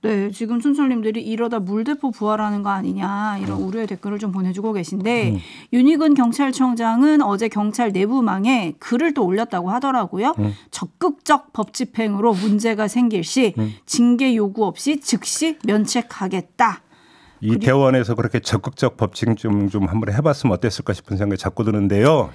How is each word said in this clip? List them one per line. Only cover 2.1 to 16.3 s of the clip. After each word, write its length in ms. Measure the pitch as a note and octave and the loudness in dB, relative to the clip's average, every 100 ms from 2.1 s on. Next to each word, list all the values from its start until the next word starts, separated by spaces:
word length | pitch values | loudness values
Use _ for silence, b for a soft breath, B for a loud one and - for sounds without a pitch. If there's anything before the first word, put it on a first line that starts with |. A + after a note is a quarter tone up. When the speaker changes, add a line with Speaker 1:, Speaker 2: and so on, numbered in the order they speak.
Speaker 1:
부활하는 500 | A3+ G#3+ G#3+ G#3+ G#3 | -4 -2 -2 -2 -2
거 80 | G3+ | -2
아니냐?" 680 | G3 F#3+ F#3+ F#3+ G3+ G#3+ G3+ | -4 -4 -4 -4 -4 -4 -4
이런 180 | G3 G3 | -6 -4
Speaker 2:
음. 60 | F#3+ | -4
Speaker 1:
우려의 220 | G#3+ G#3+ | -4 -6
댓글을 320 | F#3+ G#3 G#3 | -6 -8 -6
좀 120 | G#3 | -4
보내주고 420 | F#3+ F#3 F#3 G#3+ | -2 -4 -2 -4
계신데, 580 | G#3 E3+ G3 G3 A#3+ G#3+ | -4 -4 -4 -2 0 0
Speaker 2:
음. 60 | G2+ E2+ B B | -2 -6 B B
Speaker 1:
윤희근 420 | A#3+ B3+ D#4 D#4 | 4 4 4 4
경찰청장은 1080 | C#4 A#3+ A#3 C#4 B3+ B3+ A#3 A#3 A3+ C#4+ D4+ | 4 4 2 -2 2 0 2 0 4 6 6
어제 240 | B3 G3 A3+ | 4 0 -2
경찰 440 | G#3+ G#3 G#3 A#3 | -2 -2 0 0
내부망에 840 | F#3+ G3+ C4 A#3 F#3+ G#3 C4 F3 - | 2 0 2 0 0 2 2 0 -8
글을 360 | - A#3+ E4 D4 | -4 0 0 0
또 100 | F#3 | 0
올렸다고 460 | F#3+ A#3 F#3 F3+ | 0 -2 -4 -2
하더라고요. 640 | A#3 C4+ C4 F#3+ F#3 A#3+ - | -2 0 -2 -2 -2 -2 0
Speaker 2:
음. 140 | G#2 G2+ B | -2 -4 B
Speaker 1:
"적극적 840 | - E3 _ F4+ D4 - C#4+ - | -12 -12 _ -2 -2 0 0 0
법 200 | - G#3+ | -8 -8
집행으로 600 | - B3+ - A3 G3+ A3+ | -6 -8 -2 -2 2 2
문제가 540 | G3 G#3 G#3 A3+ G#3+ G#3+ | 2 2 2 0 0 -2
생길 360 | A#3 B3 G#3+ | 2 2 2
시 320 | D#3+ - A#3+ C#3+ | -2 2 2 2
Speaker 2:
음. 140 | G#2+ G#2+ _ | -4 -6 _
Speaker 1:
징계 480 | - A#3+ A#3+ C4 A3+ | 2 4 4 2 2
요구 300 | G3+ G3+ G#3 | 0 0 -2
없이 340 | D#3+ - D4 | -2 -2 -2
즉시 580 | - G#3 - - D#4+ D4+ - | -2 -4 -2 -2 -2 -2 0
면책하겠다." 1160 | G#3 G#3 B3 A#3 - F#3 | 0 0 -2 -4 -6 -6